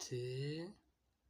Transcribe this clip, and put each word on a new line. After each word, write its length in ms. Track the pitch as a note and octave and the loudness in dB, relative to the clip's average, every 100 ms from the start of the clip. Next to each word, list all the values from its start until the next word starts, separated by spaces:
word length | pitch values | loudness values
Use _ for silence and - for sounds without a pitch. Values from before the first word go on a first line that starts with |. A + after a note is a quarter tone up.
ት 40 | - B2 B2 C3 C#3+ D#3 F3+ - - _ _ _ | -2 0 2 2 0 0 -2 -6 -18 _ _ _